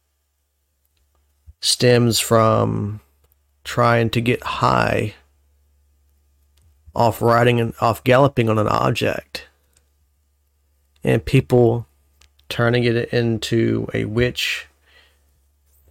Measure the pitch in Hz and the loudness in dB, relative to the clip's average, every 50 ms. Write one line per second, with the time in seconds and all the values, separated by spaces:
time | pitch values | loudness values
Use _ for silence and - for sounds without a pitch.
0 | _ _ _ _ _ _ _ _ _ _ _ _ _ _ _ _ _ _ _ _ | _ _ _ _ _ _ _ _ _ _ _ _ _ _ _ _ _ _ _ _
1 | _ _ _ _ _ _ _ _ _ - - _ - - - - 127 123 123 120 | _ _ _ _ _ _ _ _ _ -20 -20 _ -6 -6 -4 0 2 4 4 4
2 | 120 120 110 - - - 117 113 113 110 110 110 110 110 110 107 104 104 107 107 | 4 2 0 -2 -2 0 2 2 4 4 2 0 0 -2 -4 -6 -6 -8 -10 -12
3 | - _ _ _ _ _ _ _ _ _ _ _ _ - - 127 120 117 117 117 | -16 _ _ _ _ _ _ _ _ _ _ _ _ -8 -4 0 0 2 2 2
4 | 117 113 - 120 117 120 120 - - - - - 123 123 127 120 113 110 110 107 | 0 0 -2 -2 -2 -2 -2 -2 -4 -8 -6 -2 0 0 2 2 0 0 -2 -2
5 | 107 101 - - _ _ _ _ _ _ _ _ _ _ _ _ _ _ _ _ | -4 -6 -8 -14 _ _ _ _ _ _ _ _ _ _ _ _ _ _ _ _
6 | _ _ _ _ _ _ _ _ _ _ _ _ _ _ _ _ _ - _ - | _ _ _ _ _ _ _ _ _ _ _ _ _ _ _ _ _ -10 _ 0
7 | 117 113 104 - 113 117 117 117 120 123 120 120 113 113 - - 113 117 107 - | 0 0 0 0 0 2 2 4 4 2 2 2 -2 -4 -4 -2 -2 -2 -2 -2
8 | - - 123 127 143 139 - - 117 113 110 107 107 107 104 113 123 131 123 - | 0 2 4 4 4 2 2 0 0 0 0 0 0 0 0 0 0 0 0 0
9 | 117 104 - - - _ _ - - - _ _ _ _ _ _ _ _ _ _ | -2 -4 -4 -4 -10 _ _ -20 -20 -20 _ _ _ _ _ _ _ _ _ _
10 | _ _ _ _ _ _ _ _ _ _ _ _ _ _ _ _ _ _ _ _ | _ _ _ _ _ _ _ _ _ _ _ _ _ _ _ _ _ _ _ _
11 | - 135 127 117 - - - 135 - - 127 123 120 113 117 120 113 - _ _ | -4 -2 -2 -2 -2 0 0 0 2 2 2 4 4 4 2 0 -6 -12 _ _
12 | _ _ _ _ _ _ _ _ _ _ - - 120 117 123 123 120 120 117 120 | _ _ _ _ _ _ _ _ _ _ -6 -2 -2 0 0 0 0 0 0 -2
13 | 117 - - 123 117 117 113 107 - - 117 117 113 113 110 110 110 - - 113 | -4 -2 -2 -2 -2 0 -2 -4 -4 -2 -2 0 0 0 -2 -2 -4 -6 -6 -6
14 | 113 107 107 117 123 123 123 - - - - - - - _ _ _ _ _ _ | -6 -4 -2 -2 -2 -2 -2 -4 -6 -6 -6 -8 -10 -16 _ _ _ _ _ _
15 | _ _ _ _ _ _ _ _ _ _ _ _ _ _ _ _ _ _ | _ _ _ _ _ _ _ _ _ _ _ _ _ _ _ _ _ _